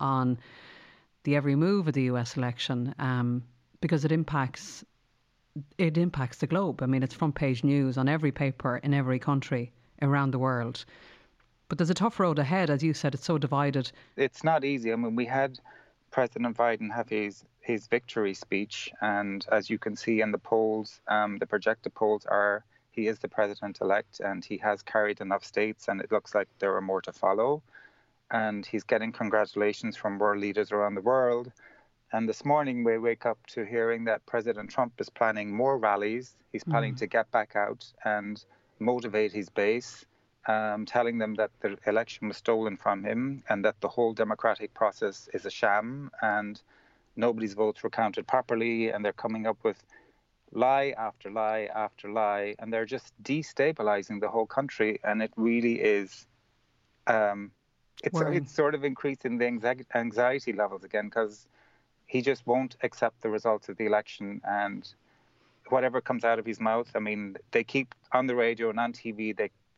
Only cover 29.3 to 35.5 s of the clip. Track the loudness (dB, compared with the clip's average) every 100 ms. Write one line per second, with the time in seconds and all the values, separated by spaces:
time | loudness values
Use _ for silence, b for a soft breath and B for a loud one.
29.3 | 2 2 2 0 0 -6 -6 -6 0 0
30.3 | 2 0 -2 0 0 0 0 2 2 4
31.3 | 0 -4 -14 b b b _ _ -2 -2
32.3 | -2 2 2 2 0 0 2 0 0 -2
33.3 | -4 -8 -8 -4 0 0 0 0 -2 -2
34.3 | -2 -2 -4 -4 -2 -2 -4 -10 0 0
35.3 | 0 -4